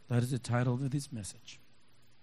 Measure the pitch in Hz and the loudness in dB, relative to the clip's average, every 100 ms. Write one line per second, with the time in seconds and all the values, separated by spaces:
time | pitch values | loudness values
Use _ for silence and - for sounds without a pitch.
0 | - 120 120 127 - 120 123 123 139 143 | 2 4 4 0 2 4 4 4 2 0
1 | 143 117 98 - - - - - - - | -2 -6 -6 -10 -14 -16 -18 -18 -18 -18
2 | - - | -18 -18